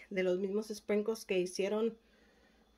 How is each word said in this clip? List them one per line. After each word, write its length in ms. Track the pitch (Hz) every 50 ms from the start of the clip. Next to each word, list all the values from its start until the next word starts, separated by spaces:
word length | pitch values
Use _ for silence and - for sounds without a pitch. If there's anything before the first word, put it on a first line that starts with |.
| - -
de 140 | 202 185
los 160 | 185 185 180 185
mismos 300 | 202 190 196 214 226 -
sprinkles 580 | 214 208 - - 208 208 208 226 220 220 -
que 120 | - 196 185
hicieron, 560 | 180 185 - - 190 196 214 214 226 226 220 - _ _ _ _ _ _ _ _ _ _ _ _ _ _ _